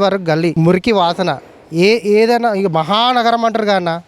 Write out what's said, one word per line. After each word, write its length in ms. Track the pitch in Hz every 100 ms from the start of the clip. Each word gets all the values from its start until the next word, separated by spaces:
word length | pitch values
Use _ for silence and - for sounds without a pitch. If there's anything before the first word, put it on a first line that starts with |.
| 196
వరకు 180 | 196 170
గల్లీ 220 | 156 170 160 160
మురికి 260 | 185 240 208
వాసన, 280 | 170 175 180 135 - - - 160 190
ఏ-, 140 | 226 208 208
ఏదైనా 320 | 226 240 233 202
ఇక 40 | 196 160
మహానగరం 640 | 156 208 240 254 233 233 226
అంటారు 180 | 220 208
కదా 80 | 196
అన్న, 120 | 175 165